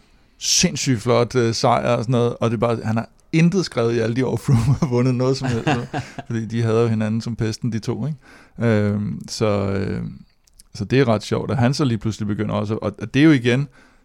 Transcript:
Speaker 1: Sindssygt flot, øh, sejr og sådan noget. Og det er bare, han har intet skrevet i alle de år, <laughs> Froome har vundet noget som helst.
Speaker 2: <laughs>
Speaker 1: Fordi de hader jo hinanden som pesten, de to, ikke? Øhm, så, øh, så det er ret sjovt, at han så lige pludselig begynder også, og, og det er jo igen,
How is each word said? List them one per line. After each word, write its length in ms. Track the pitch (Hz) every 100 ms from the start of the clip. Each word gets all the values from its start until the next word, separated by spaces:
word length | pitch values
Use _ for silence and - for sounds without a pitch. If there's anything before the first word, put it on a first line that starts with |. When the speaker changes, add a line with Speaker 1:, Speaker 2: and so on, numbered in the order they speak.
| _ _ _ -
Speaker 1:
Sindssygt 600 | - - 180 139 - 120
flot, 340 | 120 117 117 127
øh, 180 | 117
sejr 420 | 113 131 123 127 120
og 80 |
sådan 80 | 113
noget. 240 | 123 120 -
Og 100 | 110
det 60 | 113
er 40 |
bare, 180 | 117 113
han 120 | 110 110
har 120 | 117 _ _ 160
intet 300 | 170 185 -
skrevet 280 | - 117 117
i 40 |
alle 160 | 113 120
de 100 | 123
år, 100 | 120
<laughs> 40 | -
Froome 300 | 123 113 131
har 80 | 147
vundet 280 | 120 131 123
noget 220 | 127 131
som 100 | 127
helst. 220 | 117 117 127 131 151
Speaker 2:
<laughs> 240 | - - -
Speaker 1:
Fordi 180 | 113 110
de 160 | 117
hader 200 | 113 110
jo 60 | 117
hinanden 340 | 110 110 113
som 140 | 120 113
pesten, 360 | 110 110 123
de 80 | 110
to, 260 | 113 117 135
ikke? 100 | 151 - - - - 117
Øhm, 520 | 107 104 104 104 110 -
så, 180 | - 110 101 98
øh, 300 | 98 98 98 113 - - _ _ - _ -
så 100 | 98
det 140 | 127
er 80 | 123
ret 160 | 107
sjovt, 280 | - - -
at 60 | 107
han 160 | 120
så 120 | 139 143
lige 120 | 113
pludselig 300 | 113 104 104
begynder 280 | 104 107 104
også, 200 | 104 107
og, 200 | - 101
og 120 | -
det 60 | 131
er 40 |
jo 80 | 156
igen, 360 | 143 120 123 143 - _ _